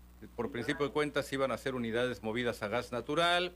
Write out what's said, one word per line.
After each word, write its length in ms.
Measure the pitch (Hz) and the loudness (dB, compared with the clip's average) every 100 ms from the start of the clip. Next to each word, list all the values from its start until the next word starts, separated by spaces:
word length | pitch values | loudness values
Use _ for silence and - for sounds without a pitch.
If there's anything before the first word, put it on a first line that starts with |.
| - - 107 | -20 -18 -10
Por 160 | - 113 | -4 -2
principio 360 | 120 120 143 139 | -2 -2 0 0
de 60 | |
cuentas 400 | 151 147 143 - | 2 2 0 -2
iban 180 | 135 135 | 0 0
a 80 | 113 | 0
ser 160 | 135 | -2
unidades 480 | 127 117 113 123 110 | -2 0 0 0 -2
movidas 400 | 110 113 120 107 | -2 0 0 0
a 60 | 104 | -2
gas 240 | 117 123 | -2 -2
natural. 640 | 123 113 151 175 175 180 | -4 0 2 4 4 0